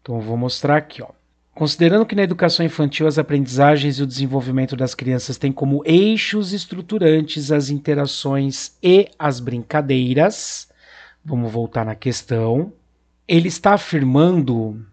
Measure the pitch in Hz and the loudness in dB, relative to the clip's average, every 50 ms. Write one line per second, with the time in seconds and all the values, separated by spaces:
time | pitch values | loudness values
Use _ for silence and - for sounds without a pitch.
0 | _ - 120 113 107 110 117 120 123 127 - - - 143 147 151 151 - - - | _ -6 -8 -6 -4 -4 -4 -4 -4 -4 -4 -4 2 4 4 4 2 0 -18 -18
1 | 120 - - _ _ _ _ _ _ _ _ - 156 147 - - 170 165 185 214 | -18 -18 -20 _ _ _ _ _ _ _ _ -4 -4 -4 0 2 4 4 6 4
2 | 220 214 208 202 196 170 175 175 180 165 - - 170 160 - - 151 139 - - | 2 2 0 0 0 0 0 0 0 0 2 0 -2 -2 0 0 -2 -2 0 0
3 | 156 156 139 156 147 151 147 139 139 120 123 135 139 147 151 147 139 147 135 135 | 0 2 2 0 -2 0 0 -2 -2 -2 2 4 4 6 6 4 2 -2 -2 -2
4 | 143 131 123 131 139 131 131 139 123 131 127 131 131 127 135 120 131 123 - - | -4 -6 -4 -4 -4 -2 -2 -4 -2 -2 -2 -2 -2 -2 -2 -4 -4 -4 -4 -6
5 | 127 127 127 123 - - 127 - - 135 135 - 143 135 139 143 147 160 165 175 | -4 -2 -2 -2 -4 -8 -8 -4 -4 -4 -2 -2 0 0 0 0 2 4 4 6
6 | 196 214 220 208 - - 208 214 202 180 196 202 - - 180 180 175 - 214 214 | 6 4 2 0 -2 -2 -2 -2 -2 -2 -6 -8 -8 -10 -12 -12 -8 -6 -4 2
7 | 190 160 156 160 151 151 - 156 143 135 156 147 139 135 143 139 147 151 147 147 | 4 4 4 4 0 -2 -6 -8 -4 -2 -2 -2 0 -2 -6 -4 -2 -2 -2 -2
8 | 143 139 - - - 139 139 139 139 139 131 - - - _ _ - 180 185 196 | -2 -4 -6 -6 -4 -2 -2 0 -2 -2 -4 -8 -14 -14 _ _ 2 4 6 6
9 | 202 - _ _ 156 147 131 123 120 123 123 120 113 _ - 151 143 135 143 127 | 4 2 _ _ -2 -2 -2 -2 -6 -6 -6 -6 -6 _ -2 -2 0 0 0 0
10 | 127 123 131 143 160 202 214 - - - - - - _ _ _ _ _ - - | 0 2 2 2 2 2 0 -4 -12 -12 -14 -14 -16 _ _ _ _ _ -20 -20
11 | - - _ _ _ 156 143 120 120 113 107 117 117 110 - 123 113 110 107 - | -20 -20 _ _ _ -6 -4 -4 -4 -2 -4 -4 -6 -4 -4 -4 -4 -4 -8 -4
12 | - 127 117 - - - 123 113 113 113 117 139 170 208 - _ _ _ _ _ | -4 -4 -4 -4 -6 -4 -2 0 0 0 0 0 -2 -4 -10 _ _ _ _ _
13 | _ _ _ _ _ - 175 165 170 180 - - - 202 208 196 - - - 151 | _ _ _ _ _ 2 2 2 2 2 -4 0 2 2 2 2 0 -2 -2 0
14 | 135 131 127 143 160 175 185 165 139 123 120 117 113 110 107 110 107 101 | 2 2 4 4 4 4 4 2 0 0 -2 -2 -4 -6 -8 -12 -16 -20